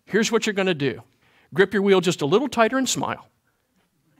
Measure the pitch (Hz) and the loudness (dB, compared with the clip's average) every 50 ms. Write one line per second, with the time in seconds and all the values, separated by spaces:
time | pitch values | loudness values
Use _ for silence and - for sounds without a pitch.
0 | _ - - 208 226 220 226 220 226 220 208 202 190 190 180 143 143 139 101 - | _ -4 -2 0 0 2 0 -2 -2 -2 -4 -2 -2 -2 -2 -2 -2 -4 -4 -6
1 | - _ _ _ _ _ _ _ _ _ - 147 196 190 - 208 196 202 190 185 | -12 _ _ _ _ _ _ _ _ _ 0 2 2 2 2 0 2 4 4 4
2 | 170 185 165 - 156 139 156 220 285 269 - 240 226 220 247 262 262 247 - - | 4 0 -2 -2 0 0 2 2 0 0 0 0 0 0 2 -2 -2 -2 -4 -4
3 | - - 113 - - _ _ _ _ _ _ _ _ _ _ _ _ _ _ _ | -4 -6 -6 -8 -12 _ _ _ _ _ _ _ _ _ _ _ _ _ _ _
4 | _ _ _ _ | _ _ _ _